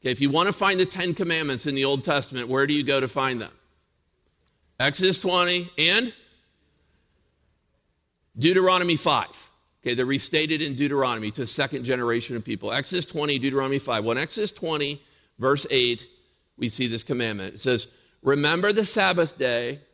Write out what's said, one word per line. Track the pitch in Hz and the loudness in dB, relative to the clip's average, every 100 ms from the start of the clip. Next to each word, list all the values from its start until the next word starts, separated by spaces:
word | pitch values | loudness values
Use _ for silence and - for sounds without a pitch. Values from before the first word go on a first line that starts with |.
Okay, | 131 | -2
if | 123 | 0
you | 139 | 2
want | 147 185 | 2 2
to | |
find | - 196 185 | 2 2 2
the | 185 | 0
Ten | 185 180 170 | 0 -4 -2
Commandments | 180 165 151 127 151 | -2 -2 -2 -4 -4
in | |
the | 135 135 | 0 0
Old | 139 | 0
Testament, | 131 143 131 127 120 | 0 -2 -2 -8 -2
where | 131 139 | 0 2
do | 147 | 2
you | |
go | 139 139 | 2 0
to | 131 | 0
find | - 135 127 | -2 -2 -2
them? | 104 - _ _ _ _ _ _ _ _ _ _ _ _ | -8 -14 _ _ _ _ _ _ _ _ _ _ _ _
Exodus | 135 143 185 175 | -2 2 0 2
twenty | 190 180 175 175 175 - | 0 2 2 2 -2 0
and | 160 202 240 - _ _ _ _ _ _ _ _ _ _ _ _ _ _ _ _ _ _ _ _ _ - | 2 4 0 -8 _ _ _ _ _ _ _ _ _ _ _ _ _ _ _ _ _ _ _ _ _ 0
Deuteronomy | 147 185 185 185 175 160 | 4 6 4 4 2 0
five. | - 135 92 - - _ _ _ | 2 0 0 -10 -20 _ _ _
Okay, | 127 120 | -4 -2
they're | 127 | 0
restated | 135 - 156 156 156 | 0 0 0 0 -2
in | 151 127 | -4 -2
Deuteronomy | 143 139 131 117 110 | 0 2 0 0 -4
to | 110 | -6
a | 120 | -6
second | - 135 139 123 | -2 -2 -2 -2
generation | 127 120 117 117 120 | -2 0 0 -2 -8
of | 107 | -6
people. | 110 104 | -8 -4
Exodus | 120 139 185 156 | -6 -4 -6 -6
twenty, | 165 147 143 | -4 -2 0
Deuteronomy | 131 135 135 139 | 0 0 0 -2
five. | 131 113 | 0 -2
Well, | 110 | 0
in | 120 | 0
Exodus | 156 - 208 | -2 -4 -4
twenty, | - 165 156 143 143 _ _ _ _ | -4 -4 -2 -2 -6 _ _ _ _
verse | 127 143 - | 0 2 2
eight, | 131 123 117 - _ _ _ _ _ | 2 4 0 -6 _ _ _ _ _
we | 123 | -6
see | 110 127 | -2 -4
this | 113 | -4
commandment. | - 127 117 104 95 107 | -4 -4 -4 -4 -10 -6
It | |
says, | 131 123 - _ _ _ | 0 0 0 _ _ _
"Remember | - 143 143 170 196 | 0 2 2 2 2
the | 214 208 | 2 2
Sabbath | - 190 180 165 - | 2 2 2 0 0
day | 131 120 120 143 _ | 0 0 -2 -8 _